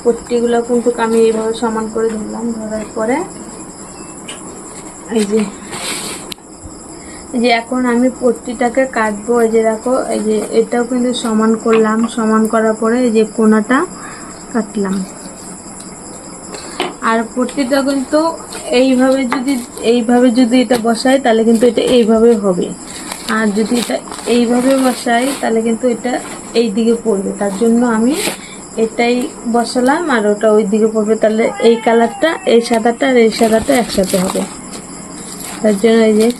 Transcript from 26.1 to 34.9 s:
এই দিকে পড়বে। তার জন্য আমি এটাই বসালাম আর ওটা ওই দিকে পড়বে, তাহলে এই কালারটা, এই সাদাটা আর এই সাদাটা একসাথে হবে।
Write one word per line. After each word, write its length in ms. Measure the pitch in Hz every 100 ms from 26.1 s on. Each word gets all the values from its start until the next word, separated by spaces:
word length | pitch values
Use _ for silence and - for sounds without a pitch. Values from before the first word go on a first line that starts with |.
| - - - - -
এই 80 | 233 202
দিকে 180 | 226 226 226
পড়বে। 260 | 202 196 196
তার 120 | 202 190
জন্য 200 | 233 233 240 220
আমি 160 | 233 339 - - - - - -
এটাই 320 | 220 - 240 247 302 - 240 233
বসালাম 480 | 226 254 247 302 339 240
আর 80 | 208
ওটা 160 | 208 220 214
ওই 80 | 214
দিকে 160 | 214 220 220
পড়বে, 200 | 208 220
তাহলে 220 | 220 220 233 - 226
এই 80 | 233 -
কালারটা, 440 | 233 233 - 320 339 -
এই 80 | 233 233
সাদাটা 360 | 226 226 233 277
আর 60 | 247 226
এই 60 | 214
সাদাটা 340 | 226 220 220 269
একসাথে 340 | 208 - 190 196
হবে। 180 | 185 185 196 - - - -